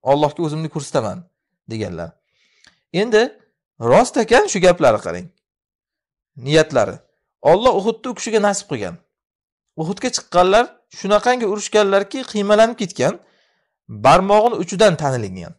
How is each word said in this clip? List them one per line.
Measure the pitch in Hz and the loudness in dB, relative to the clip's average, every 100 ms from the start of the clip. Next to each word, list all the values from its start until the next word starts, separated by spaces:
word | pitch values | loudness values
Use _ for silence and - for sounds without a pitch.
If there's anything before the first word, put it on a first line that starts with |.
Allohga | - 143 151 - | 0 0 0 -2
o'zimni | 165 151 160 | -6 -6 -8
ko'rsataman | 160 139 151 110 92 - _ _ _ - | -10 -6 -6 -6 -10 -18 _ _ _ -14
deganlar. | 113 101 85 82 _ _ _ _ _ _ _ _ | -10 -8 -8 -12 _ _ _ _ _ _ _ _
Endi | 170 220 214 254 - _ _ _ _ | -6 0 2 0 -4 _ _ _ _
rost | 117 147 247 - | 2 2 2 -2
ekan | 220 247 415 | 2 2 2
shu | 196 | 2
gaplari | 180 175 143 107 | 2 4 2 2
qarang. | 90 87 90 _ _ _ _ _ _ _ _ _ _ - | -2 -10 -12 _ _ _ _ _ _ _ _ _ _ -16
Niyatlari. | 123 156 156 135 104 - _ _ _ _ | 0 0 2 0 -2 -6 _ _ _ _
Alloh | - 180 247 | 2 4 2
Uhudni | 190 196 226 254 | 0 -2 -6 -10
u | |
kishiga | 233 - 214 | -10 -4 0
nasib | 202 196 - | 0 -2 -8
qilgan. | 131 95 85 _ _ _ _ _ _ _ - | -8 -8 -12 _ _ _ _ _ _ _ -12
Uhudga | 160 196 254 | -8 -6 -6
chiqqanlar | - - 175 180 208 247 _ _ | -8 -2 0 4 2 0 _ _
shunaqangi | - 190 208 247 254 220 | -12 -2 0 2 -2 -2
urushganlarki, | 208 - 214 202 196 202 269 | -4 -2 0 2 2 -2 -10
qiymalanib | 254 208 202 214 226 240 | -8 -6 0 2 2 0
ketgan. | 190 - 131 214 _ _ _ _ _ _ _ | -10 -2 -2 -2 _ _ _ _ _ _ _
Barmog'ini | 110 120 165 190 208 226 233 | 0 4 4 4 2 2 -2
uchidan | 180 185 214 165 | -6 2 2 2
tanilingan. | 147 127 104 92 85 | -4 -4 -8 -12 -16